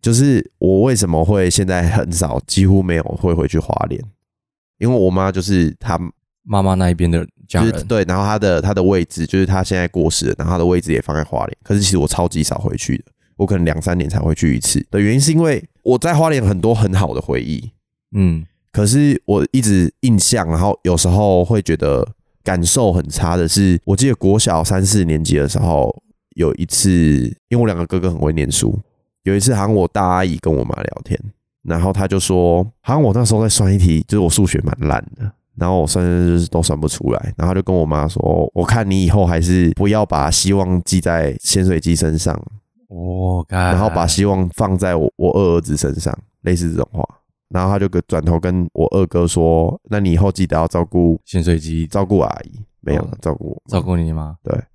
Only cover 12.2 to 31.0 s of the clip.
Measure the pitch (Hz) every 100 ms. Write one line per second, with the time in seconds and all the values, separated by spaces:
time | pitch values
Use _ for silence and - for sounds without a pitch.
12.2 | 87 78 73 - - - - - - _
13.2 | _ _ 98 98 85 80 87 87 73 101
14.2 | 80 78 82 62 - 71 - 101 101 123
15.2 | 143 160 165 127 - _ - 123 170 151
16.2 | 160 143 101 95 107 113 110 95 90 60
17.2 | - 64 62 76 117 _ _ _ _ 104
18.2 | 95 80 80 _ _ - 104 135 147 139
19.2 | - 101 73 131 113 98 87 - 131 107
20.2 | - 117 85 80 95 - 90 87 90 92
21.2 | 104 90 87 110 - 80 73 69 - -
22.2 | _ _ - 92 85 143 113 90 73 71
23.2 | 82 87 82 101 98 85 - 98 135 120
24.2 | 95 104 110 82 80 95 98 104 87 78
25.2 | 80 73 71 - 85 76 58 - _ _
26.2 | _ - 80 - 85 - 98 87 80 71
27.2 | 60 - _ 120 117 87 85 95 90 82
28.2 | 73 78 69 - - - - _ _ _
29.2 | - 98 104 113 101 107 87 101 92 90
30.2 | 92 76 - 76 58 - - -